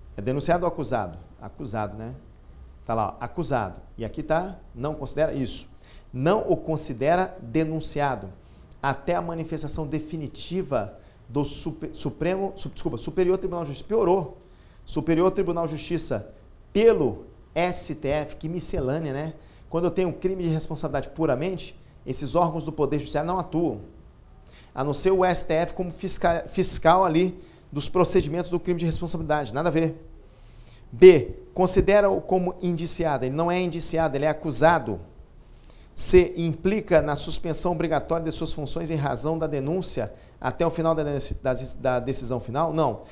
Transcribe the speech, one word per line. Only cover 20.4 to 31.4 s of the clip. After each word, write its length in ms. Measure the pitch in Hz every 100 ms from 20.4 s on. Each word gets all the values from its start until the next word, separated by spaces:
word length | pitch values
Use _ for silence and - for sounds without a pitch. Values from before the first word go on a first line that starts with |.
de 60 | 170
responsabilidade 580 | 160 - 151 156 139 -
puramente, 720 | - 160 123 170 185 - - - - -
esses 280 | 127 143 165
órgãos 260 | 170 160
do 80 | 147
Poder 280 | 151 139 147
Judiciário 280 | 139 147 165
não 120 | 185
atuam. 420 | - 156 165 104 92 - - - - - - - -
A 100 | -
não 80 | 139
ser 180 | 139 190
o 140 | 190
S 200 | 180 175
T 100 | -
F 200 | 160 170
como 160 | - 175
fisca-, 540 | 165 190 - 175 170 -
fiscal 580 | - 180 - 160 180
ali 380 | 185 156 185 - - - -
dos 160 | 143 139
procedimentos 600 | 180 - 190 147 165 170
do 100 | 175
crime 180 | 180 170
de 80 | 165
responsabilidade. 680 | 151 170 165 160 151 131
Nada 160 | 120 170
a 20 |
ver. 360 | 156 160 160 - - - - - - - - -
B, 420 | 117 185 165 104 -